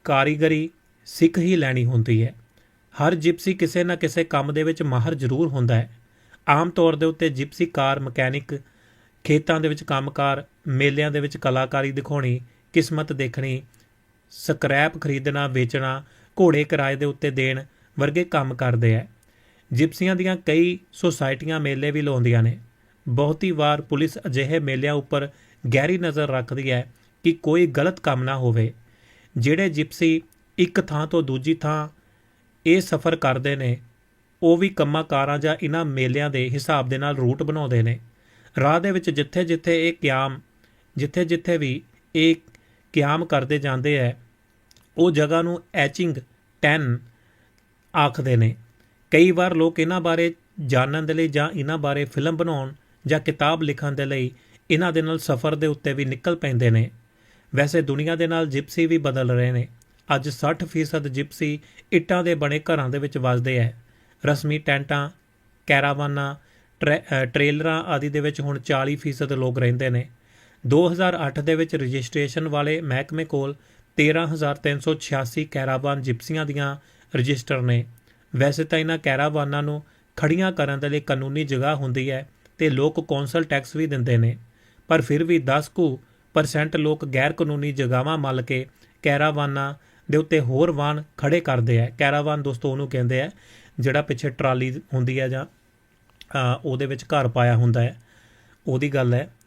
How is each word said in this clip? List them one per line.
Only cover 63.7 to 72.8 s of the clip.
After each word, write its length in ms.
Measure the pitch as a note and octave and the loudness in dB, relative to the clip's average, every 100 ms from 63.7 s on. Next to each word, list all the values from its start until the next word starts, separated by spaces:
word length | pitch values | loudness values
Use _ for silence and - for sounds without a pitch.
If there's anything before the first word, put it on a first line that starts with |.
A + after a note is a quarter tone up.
| A#2 - _ _ _ C#3+ | -2 -18 _ _ _ -2
ਰਸਮੀ 320 | C#3+ D3+ D3+ | 0 0 -2
ਟੈਂਟਾਂ, 520 | D3+ C#3 C#3+ C#3+ C#3+ - _ _ _ _ - | 0 -2 0 -4 -4 -10 _ _ _ _ 0
ਕੈਰਾਵਾਨਾਂ, 680 | C#3 C#3+ C#3+ C#3+ C#3+ C#3 C#3+ _ _ _ - | 2 2 0 -2 -2 -4 -8 _ _ _ -4
ਟਰੈ-, 420 | D3 D3+ - C3+ | 0 0 0 -2
ਅ, 20 | |
ਟ੍ਰੇਲਰਾਂ 600 | B2+ C#3+ C#3+ D3+ D#3+ D#3+ | 0 2 2 2 0 -2
ਆਦਿ 240 | F3+ C#3+ D3 | -2 -2 -2
ਦੇ 120 | D3 | -2
ਵਿੱਚ 200 | D3 D3 | -2 -4
ਹੁਣ 180 | C#3+ C#3 | -4 -4
ਚਾਲੀ 380 | A#2+ C3+ C3+ D3 | -2 0 0 -2
ਫੀਸਦ 360 | D3 C3 C#3 | -4 -4 -4
ਲੋਕ 260 | C3+ B2+ B2+ | -2 -2 0
ਰਹਿੰਦੇ 320 | B2 B2 C3 | 0 2 0
ਨੇ। 180 | A#2+ B2 - _ _ _ _ A#2+ | -2 -4 -12 _ _ _ _ 2
ਦੋ 260 | D3 F3 | 4 4
ਹਜ਼ਾਰ 340 | F3 F#3 F3 C#3 | 2 0 0 -4
ਅੱਠ 140 | D#3 | -4
ਦੇ 140 | D3 | 0
ਵਿੱਚ 200 | D#3+ D#3+ | 0 0
ਰਜਿਸਟ੍ਰੇਸ਼ਨ 760 | D3+ B2+ C3+ A#2+ D3+ C#3 D#3+ D#3+ | -2 -2 -4 -4 -4 -2 -4 -2
ਵਾਲੇ 320 | D3 D3 D#3+ | -2 0 -2